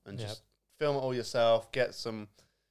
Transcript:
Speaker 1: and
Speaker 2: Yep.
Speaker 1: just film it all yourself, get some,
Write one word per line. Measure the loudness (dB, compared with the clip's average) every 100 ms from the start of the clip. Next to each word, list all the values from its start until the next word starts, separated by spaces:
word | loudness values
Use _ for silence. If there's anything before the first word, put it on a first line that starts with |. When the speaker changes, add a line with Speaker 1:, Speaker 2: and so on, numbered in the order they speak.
Speaker 1:
and | -14 -10
Speaker 2:
Yep. | -10
Speaker 1:
just | -10 _ _ _ -4
film | -2 0
it |
all | -2
yourself, | -4 -2 2 6 6 2
get | 0 0
some, | -2 -8 -8 -10 _ _ _ _